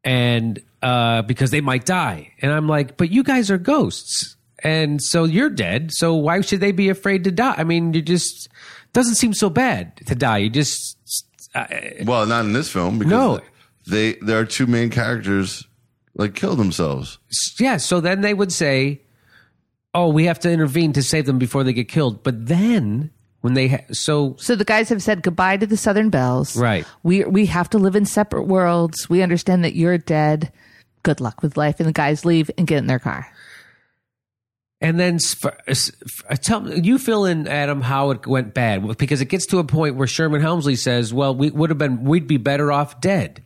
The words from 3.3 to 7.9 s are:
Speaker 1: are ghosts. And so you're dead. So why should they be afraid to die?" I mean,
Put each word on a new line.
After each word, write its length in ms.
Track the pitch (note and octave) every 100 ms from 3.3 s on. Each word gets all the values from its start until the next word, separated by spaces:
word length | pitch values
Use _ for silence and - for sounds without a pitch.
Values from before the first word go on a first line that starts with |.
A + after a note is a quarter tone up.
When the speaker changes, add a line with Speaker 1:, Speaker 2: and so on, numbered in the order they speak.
| C4 G3
Speaker 1:
are 80 | F#3+
ghosts. 760 | F3+ D4+ A#2 - - - - - _ -
And 380 | D#3 D#3+ D3+ D3
so 220 | - E3+
you're 240 | E3 E3 D4
dead. 420 | E3+ F2 A#2 D#3+
So 220 | - E3
why 260 | E3 D3 F3+
should 180 | G3 G3
they 120 | G3+
be 180 | F#3+ F#3+
afraid 340 | F#3+ G3+ F#3+
to 60 | F#3
die?" 240 | F3 B3+ -
I 60 |
mean, 300 | D3 E3+ E3+